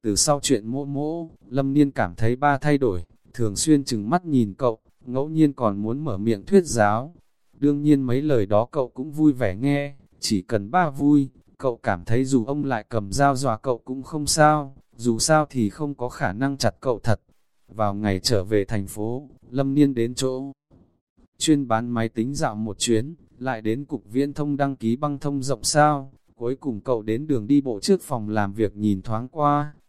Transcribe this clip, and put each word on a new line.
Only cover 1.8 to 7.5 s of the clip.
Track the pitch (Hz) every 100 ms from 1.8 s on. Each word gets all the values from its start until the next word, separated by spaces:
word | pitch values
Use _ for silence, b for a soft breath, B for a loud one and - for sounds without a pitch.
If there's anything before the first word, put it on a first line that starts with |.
| 143
cảm | 135 95 -
thấy | 113 127
ba | 147 139
thay | 147 143
đổi, | 131 87 87 _ _
thường | - 110 95
xuyên | 156 147
trừng | 135 113 104
mắt | 175 175
nhìn | 135 104
cậu, | 95 127 110 _ _ 127
ngẫu | 127 147
nhiên | 160 151
còn | 135 113 101
muốn | 107 131
mở | 151 95
miệng | 110 104 98
thuyết | 202 160
giáo. | 117 104 107 143 175 _ _ _